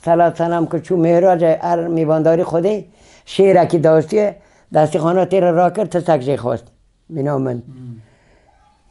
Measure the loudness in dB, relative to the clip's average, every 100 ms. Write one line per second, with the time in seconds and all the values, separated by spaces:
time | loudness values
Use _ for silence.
0 | 0 2 2 0 -4 -2 -4 -6 -4 0
1 | 2 4 4 2 2 0 -2 -4 -2 -2
2 | 0 2 2 0 0 -2 -2 -4 -8 _
3 | _ -20 -10 2 4 4 2 2 4 2
4 | 2 -2 -2 -6 _ _ _ 0 0 0
5 | 0 0 0 2 2 2 0 -2 -4 -4
6 | 0 -2 0 -4 -4 -8 -10 _ _ _
7 | _ -8 -4 -4 -4 -8 -12 -20 -20 -20
8 | _ _ _ _ _ _ _ _ _